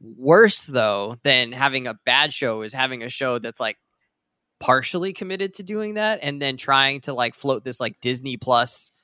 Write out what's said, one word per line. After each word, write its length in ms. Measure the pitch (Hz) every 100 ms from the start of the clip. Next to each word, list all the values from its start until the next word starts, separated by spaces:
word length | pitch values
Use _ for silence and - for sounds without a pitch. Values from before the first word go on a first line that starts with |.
worse, 600 | 110 113 131 180 220 -
though, 540 | - 131 110 101 101 120
than 280 | 143 127 120
having 360 | 127 139 131 123
a 60 | 110 -
bad 280 | 127 151
show 280 | - 131 110
is 100 | 110
having 300 | 131 131 127
a 60 | 117
show 280 | - 131 120
that's, 200 | 113 -
like, 180 | 113 104 _ _ _ _ _ _ _ _
partially 540 | - 127 123 180 190
committed 400 | 190 185 190 196 190
to 80 |
doing 300 | 185 214 214 214
that 240 | 214 220
and 200 | 143 143
then 160 | 139 131
trying 440 | - 135 135 139
to, 120 | -
like, 220 | 127 120 -
float 280 | 139 127
this, 160 | 127 123
like, 220 | 117 104
Disney 340 | 123 127 135 123
Plus 540 | - 120 120 - - _